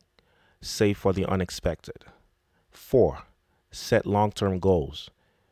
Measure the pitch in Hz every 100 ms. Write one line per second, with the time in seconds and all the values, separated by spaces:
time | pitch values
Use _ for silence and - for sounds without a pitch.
0 | _ _ _ _ _ _ - - 104 101
1 | 98 95 92 95 90 - 87 80 - -
2 | - - _ _ _ _ _ - - 131
3 | 92 71 - _ _ _ _ - - 113
4 | - 101 104 - 98 92 95 90 69 76
5 | - _ _ _ _